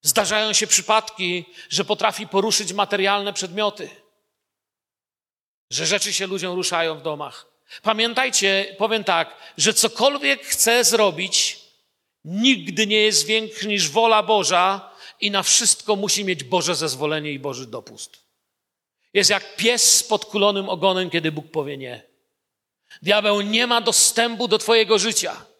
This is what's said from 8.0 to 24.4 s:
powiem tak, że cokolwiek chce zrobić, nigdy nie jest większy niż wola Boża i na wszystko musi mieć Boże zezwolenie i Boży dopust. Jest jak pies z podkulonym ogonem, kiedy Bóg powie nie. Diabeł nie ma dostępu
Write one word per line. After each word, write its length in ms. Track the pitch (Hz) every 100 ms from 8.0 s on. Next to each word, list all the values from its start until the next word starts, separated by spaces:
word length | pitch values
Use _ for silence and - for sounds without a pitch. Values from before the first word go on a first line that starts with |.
| 226 233 262 - 196 196 196 -
powiem 260 | 208 220
tak, 340 | 196 170 160 - - -
że 160 | 160
cokolwiek 720 | 220 226 - 247 285 285 277 -
chce 380 | - - 240
zrobić, 760 | 233 226 208 156 180 - - - - _ _ _ _ _ 151
nigdy 640 | 190 247 247 160 180 214
nie 140 | 214
jest 240 | 214 208 214
większy 420 | 220 220 214 202
niż 220 | 202 160
wola 340 | 151 226 220
Boża 680 | 190 214 151 175 185 196 - - - -
i 120 | 214
na 120 | 202
wszystko 520 | 185 - 233 - - 202
musi 300 | 196 - 196
mieć 180 | 175
Boże 320 | 131 185 165 160
zezwolenie 560 | 156 131 151 156 151
i 80 | 143
Boży 280 | 139 127 127
dopust. 600 | 120 107 107 - - _ _ _ _ _ _ _ _ _
Jest 160 | 196 190
jak 260 | 202 - -
pies 420 | 208 240 - -
z 60 |
podkulonym 680 | - 208 - 208 202 196 196
ogonem, 400 | 185 190 185 180
kiedy 220 | 170 160
Bóg 200 | 156 147
powie 260 | 160 139 139
nie. 260 | 131 123 _ _ _ _ _ _ _ _ _ -
Diabeł 400 | 165 208 214 208
nie 260 | 202 220 240
ma 140 | 240
dostępu 680 | 233 - - - 233 226